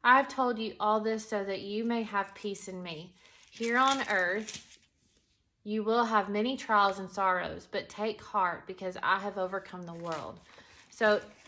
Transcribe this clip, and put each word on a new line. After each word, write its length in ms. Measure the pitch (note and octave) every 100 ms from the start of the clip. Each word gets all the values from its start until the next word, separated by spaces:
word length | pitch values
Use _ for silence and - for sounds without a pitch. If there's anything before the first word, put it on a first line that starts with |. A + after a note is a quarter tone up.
"I've 240 | A#3+ C4 C#4
told 300 | - B3 A3
you 160 | A3 -
all 220 | G#3+ G#3+
this 280 | G#3+ A3 A3
so 140 | G#3
that 200 | G3 G3
you 220 | G3+ G#3
may 180 | A#3 A#3
have 320 | G#3+ G3+ G3
peace 340 | - G#3 G3 -
in 120 | F#3
me. 340 | F3+ D#3 F#3 _ - - -
Here 260 | - A#3 A#3+
on 320 | C4 C4+ -
earth, 720 | G3+ F3+ G3 G#3+ - - - _ _ _ _ _ _ _ _
you 180 | G#3 G#3+
will 220 | G#3+ A3+
have 240 | A#3 A3 F#3+
many 280 | G#3 A#3 C4+
trials 440 | - G#3+ G3+ G3
and 100 | F#3+
sorrows, 560 | G3+ F#3+ F#3 E3+ E3 -
but 200 | G3+ -
take 340 | - A3 G#3+
heart 460 | - G#3 F#3 E3 -
because 280 | F#3 F#3+ F#3
I 160 | - F#3+
have 180 | G3+ G3
overcome 460 | F#3 F#3+ F#3+ F3+
the 120 | F3
world." 440 | E3+ E3+ D#3 F#2+ - - - - - -
So 300 | - G#3+ G#3 - -